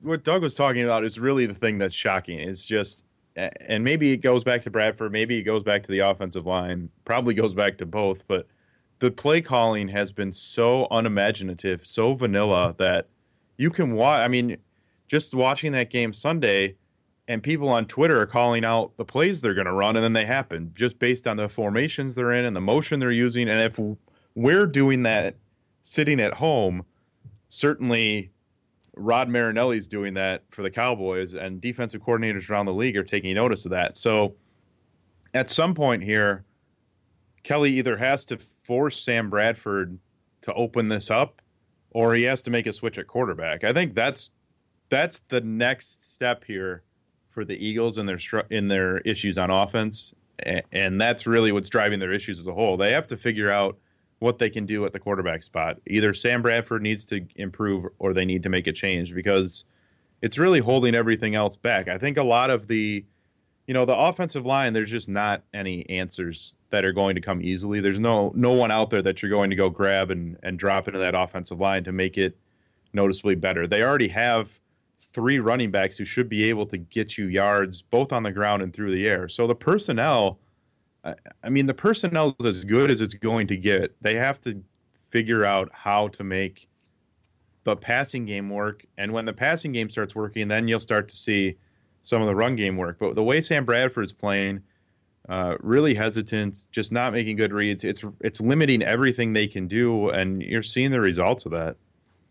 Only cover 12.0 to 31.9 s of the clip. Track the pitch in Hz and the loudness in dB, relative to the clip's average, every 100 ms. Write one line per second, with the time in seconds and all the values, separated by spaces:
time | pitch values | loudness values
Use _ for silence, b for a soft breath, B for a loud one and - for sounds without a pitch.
12 | 113 131 120 98 104 92 87 85 92 87 | 0 2 0 2 2 2 2 2 2 2
13 | - _ _ _ _ - 151 165 151 110 | -2 _ _ _ _ -4 -2 0 -2 2
14 | 127 147 120 123 120 101 _ _ _ _ | 4 4 2 2 0 -6 _ _ _ _
15 | _ 151 156 131 127 139 156 135 120 123 | _ -2 -2 0 2 2 -2 -2 0 0
16 | 117 101 147 165 120 98 98 98 _ _ | -2 -2 -4 0 2 2 0 -4 _ _
17 | _ _ - 113 127 160 143 120 107 - | _ _ -8 -6 -2 -2 2 0 0 2
18 | 160 135 104 120 120 117 113 113 110 - | 4 4 4 2 2 2 2 2 0 -6
19 | 113 135 175 180 123 95 92 92 101 113 | -6 0 0 0 -2 0 0 2 2 4
20 | 113 113 107 131 - 82 82 82 120 - | 2 2 0 -2 -2 -8 -10 -2 -2 0
21 | 123 123 123 107 104 - 104 107 151 - | 0 0 -2 -4 -4 -4 -2 0 -2 -4
22 | 135 123 120 120 123 92 95 131 151 147 | -6 -2 0 0 0 -2 2 2 2 -2
23 | 123 117 123 120 117 107 113 - 107 107 | 0 2 2 0 0 2 2 0 -6 -6
24 | _ _ _ - 123 180 202 139 135 131 | _ _ _ -2 4 4 4 4 4 4
25 | 120 110 92 - _ _ _ _ - - | 2 2 0 -6 _ _ _ _ -8 0
26 | 151 139 107 - 160 139 98 90 85 _ | 2 2 2 0 0 2 2 -2 -8 _
27 | _ _ - - _ - 143 147 127 117 | _ _ -20 -20 _ -2 0 0 0 2
28 | 113 107 92 _ _ _ _ _ _ - | 2 0 -4 _ _ _ _ _ _ -8
29 | 104 117 123 120 117 110 127 117 95 104 | 0 2 2 0 0 2 2 0 -4 -6
30 | 101 95 95 95 - - 95 95 123 117 | -6 -2 -2 -4 -8 -8 -6 -2 -2 -2
31 | 95 92 92 90 95 92 117 120 117 | -2 -4 -6 -8 -10 -8 -8 -6 -8